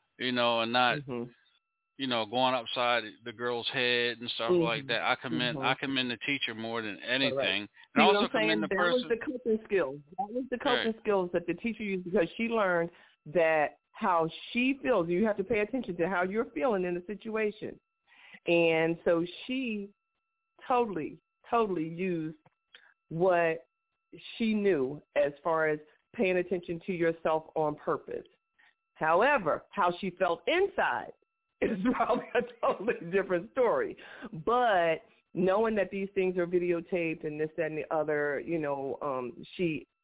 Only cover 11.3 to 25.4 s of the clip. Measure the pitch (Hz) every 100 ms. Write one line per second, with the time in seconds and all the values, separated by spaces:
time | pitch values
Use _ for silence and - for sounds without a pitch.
11.3 | 175 175 170 233 220 214 190 180 196 170
12.3 | - 226 226 190 175 170 - - _ -
13.3 | 165 160 156 143 - _ - 214 170 160
14.3 | - - 233 254 269 262 226 165 175 220
15.3 | 208 196 214 208 262 214 175 170 185 185
16.3 | 214 269 302 277 202 180 175 175 202 226
17.3 | 214 214 202 143 - _ _ _ - -
18.3 | - - 170 165 160 165 165 - 170 175
19.3 | - - 254 254 208 202 _ _ _ _
20.3 | _ _ _ - 247 233 170 143 - _
21.3 | _ - 233 220 175 160 165 190 170 156
22.3 | 151 _ _ _ - - _ _ 165 190
23.3 | 175 165 165 - _ _ _ _ 170 -
24.3 | - 226 214 202 160 127 147 - - 143
25.3 | 143